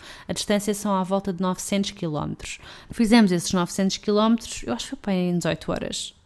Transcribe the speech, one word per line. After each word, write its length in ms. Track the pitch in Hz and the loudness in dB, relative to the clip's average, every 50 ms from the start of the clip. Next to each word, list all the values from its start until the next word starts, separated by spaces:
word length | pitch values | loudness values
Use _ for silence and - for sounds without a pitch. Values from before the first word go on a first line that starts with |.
| - - - - - - | -16 -18 -18 -14 -10 -6
a 40 | - | -6
distância 420 | - - - 208 208 202 214 208 | -4 0 0 0 2 2 0 -2
são 180 | 202 - 208 196 | -2 0 0 0
à 100 | 185 185 | 0 2
volta 280 | 175 196 196 196 202 180 | 2 0 0 0 -2 -2
de 80 | 170 | -2
novecentos 520 | 190 185 185 - - - 202 196 196 - - | 0 -2 -2 -2 -2 -2 0 0 0 -2 -4
quilómetros. 680 | - 175 160 151 147 156 - - - - - - - - - - - - - | -4 -4 -4 -2 -2 -4 -4 -6 -8 -8 -10 -12 -12 -14 -18 -18 -18 -18 -8
Fizemos 400 | - - 233 202 226 240 214 185 | -2 0 4 6 8 8 8 8
esses 220 | 180 170 160 - - | 6 2 0 0 0
novecentos 440 | 175 175 - - - 190 190 - | 0 0 0 0 0 0 0 0
quilómetros, 680 | - - 208 208 208 220 226 233 226 - - - - - | -2 -2 0 2 4 4 4 4 2 0 -4 -10 -8 -6
eu 80 | - 240 | -6 -6
acho 100 | 233 - | -6 -6
que 60 | - | -8
foi, 80 | 277 - | -10 -8
pá, 140 | - 202 190 | -4 -2 0
em 260 | 180 180 180 175 175 | 0 0 0 0 0
dezoito 320 | - 160 160 - - - | 0 0 -2 -2 -4 -6
horas. 420 | - - - - - - - - - _ _ | -4 -4 -4 -6 -6 -6 -8 -10 -12 _ _